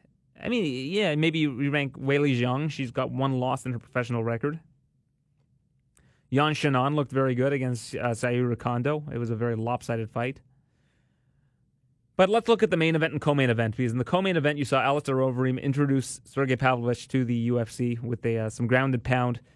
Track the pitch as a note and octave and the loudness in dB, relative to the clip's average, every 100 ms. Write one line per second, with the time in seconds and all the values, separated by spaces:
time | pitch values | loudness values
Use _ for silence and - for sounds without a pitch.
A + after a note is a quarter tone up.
0 | _ _ _ - - A#3+ E3 B2+ C3+ G3 | _ _ _ -12 -4 -2 -2 -4 -4 -2
1 | F#3+ D3+ D#3+ D#3+ D3+ B2 C#3+ D3 C#3 - | 0 2 2 2 0 0 0 0 -2 -4
2 | C3 C#3+ D3 B2 B2 C3 D#3 C#3 B2+ B2+ | 0 2 2 2 2 0 -2 -4 -6 -4
3 | B2 B2 C3+ C3 B2+ C3+ B2+ A#2+ - B2+ | -4 -2 -2 0 -2 -2 -4 -8 -6 -4
4 | A#2 A#2+ A2+ A#2 C#3+ D#3+ - _ _ _ | -2 -2 -2 -2 -4 -6 -12 _ _ _
5 | _ _ _ _ _ _ _ _ _ _ | _ _ _ _ _ _ _ _ _ _
6 | _ _ _ C3 D3+ D3+ D3 C3 C3+ D3+ | _ _ _ 0 2 2 2 2 2 0
7 | C3+ C3 C3+ B2 C3+ C#3+ B2+ A#2+ - - | 0 0 0 2 0 0 -2 -4 -6 -4
8 | A#2+ A#2 B2 B2 B2 A#2 B2+ A#2+ B2+ D3+ | -4 -2 0 0 0 0 -2 -2 0 -2
9 | D3 A#2+ A#2 A2 A#2+ A2+ A2+ B2 - A#2 | -4 -6 -4 -2 -2 -2 -4 -4 -4 -6
10 | A2+ A#2+ B2 C#3 _ _ _ _ _ _ | -6 -6 -6 -6 _ _ _ _ _ _
11 | _ _ _ _ _ _ _ _ _ _ | _ _ _ _ _ _ _ _ _ _
12 | _ - F#3+ A3+ A#3 A3+ F3 E3+ D#3+ D#3+ | _ 2 4 4 4 4 4 2 2 2
13 | D#3+ D3 D3+ C#3+ C3 A#2 A2+ A2 B2+ A#2+ | 0 0 0 4 4 2 0 0 -2 -2
14 | A#2+ F3+ F#3+ E3+ C#3+ D3 C3+ C3+ B2 D3 | 0 0 2 2 0 0 0 2 2 0
15 | C#3+ C3 C3 B2 C3 B2+ C#3 C3+ C#3+ C3+ | 0 0 0 0 0 0 -2 0 2 2
16 | - - - C#3 C3+ B2 C3 B2 A#2+ A#2+ | -2 -8 -8 -2 0 2 2 2 0 -2
17 | - C3+ A#2+ A#2+ A#2 A#2+ A2+ - B2 A#2 | -2 -2 0 0 0 0 -2 -2 -4 -4
18 | A#2 A#2 A#2 A2+ A2 - A#2 B2+ C3+ B2 | -6 -4 -2 -2 -2 -2 2 2 2 0
19 | - B2+ B2 A#2+ - | 0 0 0 -2 -10